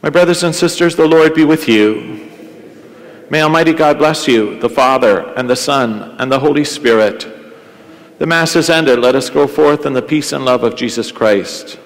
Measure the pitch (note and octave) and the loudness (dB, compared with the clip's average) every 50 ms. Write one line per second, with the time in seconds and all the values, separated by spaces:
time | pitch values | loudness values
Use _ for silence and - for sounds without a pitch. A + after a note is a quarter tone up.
0 | - - D3 F3 F3 F3 F3+ E3+ F3+ E3+ D#3 - - E3 - - F3 E3+ E3 - | -16 -4 0 0 2 2 0 -2 -2 -4 -2 -2 -2 -2 0 0 -2 -2 2 0
1 | D#3+ D#3 D#3+ D#3+ D#3 D#3 D#3 D#3+ D#3 D3 D#3 D#3 - - A2+ G#2+ G#2 G#2+ A2 - | 2 4 4 4 4 4 4 2 2 2 2 0 0 0 2 2 2 2 0 -2
2 | - - - - - - - - - - - - - - - - - - - - | -8 -12 -14 -16 -16 -20 -20 -20 -20 -20 -20 -20 -20 -20 -20 -20 -20 -20 -20 -20
3 | - - - - - - - D#3 D#3 D3+ D#3 E3 E3+ D#3+ D#3+ - D#3 D3+ D3 - | -20 -20 -20 -20 -12 -4 -2 0 0 2 2 2 2 2 2 2 2 2 2 2
4 | D3+ D3+ D#3 D3 - - B2 A2+ G#2+ G#2 - - - A#2+ - - C3 B2+ C3 C3 | 2 0 0 -2 0 2 2 2 2 0 -4 -4 -6 -4 0 2 2 2 2 2
5 | B2+ A2 G2+ F2+ - - - B2 B2+ B2 B2+ B2+ - - C#3+ C#3 B2+ A#2 A2 G#2 | 2 2 2 2 -2 -6 -8 -6 -2 -2 -2 -2 -2 -2 -2 0 0 -2 -4 -8
6 | G2 - - - C3 C3 C3+ C3+ C3+ D3+ C#3+ D3 D3 - - - - A#2+ A2+ A2 | -10 -14 -10 -8 -4 -2 -2 0 0 0 0 0 -2 -2 -6 -4 0 2 4 4
7 | A2 G#2 - - - - - - - - - - - - - - - - - - | 4 2 0 -4 -14 -16 -16 -20 -20 -20 -20 -20 -20 -20 -20 -20 -20 -20 -20 -20
8 | - - - - D3+ D#3+ E3 E3 E3 D#3+ - E3+ D#3 E3 D#3+ D#3+ D#3+ C#3 B2 B2 | -20 -20 -8 -6 -4 -2 0 0 0 2 0 0 2 2 0 2 4 2 2 2
9 | A#2+ B2+ B2+ C#3 C3+ - - D3 C#3+ C#3 - - D3+ D3 D3 D3 D3 C#3+ C3+ B2+ | 2 2 2 0 -2 -2 0 0 0 0 2 2 2 2 2 2 -2 -2 -4 -4
10 | A#2+ - D3+ D3+ C#3 - D3+ C#3 C3+ B2+ B2+ B2 A#2 A2+ G#2 - B2+ A#2 G#2+ A#2+ | -2 -2 -4 -4 -2 -4 -6 -4 0 0 0 0 0 -2 -4 -4 -6 -6 -4 -6
11 | G#2+ - - - A#2 G#2+ G#2 G2 F2+ - - - - - - - - | -8 -8 -6 -2 0 2 2 2 0 -6 -12 -14 -16 -18 -20 -20 -20